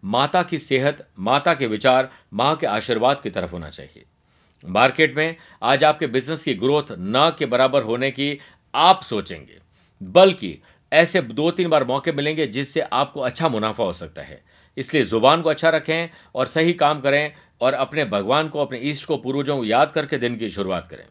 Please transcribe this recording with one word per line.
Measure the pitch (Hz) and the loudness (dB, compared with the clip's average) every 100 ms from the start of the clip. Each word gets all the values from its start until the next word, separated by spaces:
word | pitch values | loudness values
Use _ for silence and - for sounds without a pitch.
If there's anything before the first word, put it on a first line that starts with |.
माता | 95 120 143 180 | -2 0 2 0
की | 175 156 | 0 -6
सेहत, | - 135 139 143 - - | -2 0 0 -2 -14 -8
माता | 98 139 175 | 0 2 2
के | 156 123 | 0 -2
विचार, | 107 131 131 131 - _ | 2 4 4 2 -8 _
मां | 104 131 156 | -2 0 0
के | 131 | -2
आशीर्वाद | 104 - 113 123 143 | -2 -2 0 2 0
की | 110 | -4
तरफ | 90 87 | -6 -6
होना | 87 78 | -10 -14
चाहिए। | - 69 - _ _ _ _ _ _ - | -16 -20 -20 _ _ _ _ _ _ -4
मार्केट | 92 131 131 156 131 | 2 2 4 0 0
में | 160 165 - - | -4 -6 -20 -6
आज | 113 135 | 0 4
आपके | 151 151 147 | 4 2 -2
बिजनेस | 123 123 156 | -4 -4 -8
की | 151 | -4
ग्रोथ | 107 120 147 143 | -2 0 0 -2
न | 92 95 123 160 160 | -10 -2 2 2 2
के | 139 | -2
बराबर | 123 131 139 | 2 2 2
होने | 110 120 135 | -2 -2 -4
की | 131 143 143 - _ _ 135 | -4 -6 -6 -14 _ _ 2
आप | 165 185 | 4 4
सोचेंगे, | - 107 95 82 71 82 _ _ _ _ | 0 -8 -6 -14 -16 -20 _ _ _ _
बल्कि | 95 104 190 175 98 73 _ _ _ | 2 6 6 4 -8 -10 _ _ _
ऐसे | 147 170 185 | 4 4 2
दो | 123 113 160 | -2 -2 -2
तीन | 175 175 | 0 2
बार | 156 | 2
मौके | 123 135 165 | 2 -2 -2
मिलेंगे | 143 147 156 143 | -2 -4 -2 -4
जिससे | 110 139 160 | -4 -4 -4
आपको | - 123 139 147 | -2 -2 -2 -4
अच्छा | 127 - 160 | -6 -2 -2
मुनाफा | 110 110 107 | 0 -2 -2
हो | 101 | -4
सकता | 85 82 78 | -4 -12 -16
है। | 71 65 _ _ _ - | -18 -20 _ _ _ -12
इसलिए | 131 156 | -2 0
जुबान | 117 113 120 165 | 2 4 4 4
को | 160 | 2
अच्छा | 147 165 | 2 2
रखें | 160 - 160 170 - _ 123 | 0 -2 -4 -4 -12 _ -4
और | 127 | -2
सही | 160 165 | 2 0
काम | 175 147 151 | 2 2 2
करें | 135 143 151 - _ _ | 0 0 -2 -10 _ _
और | 123 | 0
अपने | 135 135 147 131 | 0 -4 -2 -2
भगवान | 101 98 139 156 | -2 0 0 0
को, | 151 | -4
अपने | 143 123 | -4 -4
ईष्ट | 135 143 - | -6 -8 -6
को, | 143 | -6
पूर्वजों | 123 135 139 143 | -4 -4 -4 -4
को | 110 | 0
याद | 117 151 | 2 2
करके | 160 143 143 | 0 -4 -2
दिन | 120 117 | -4 -4
की | 110 | -6
शुरुआत | 95 95 90 82 | -4 -4 -4 -6
करें। | 73 - | -20 -20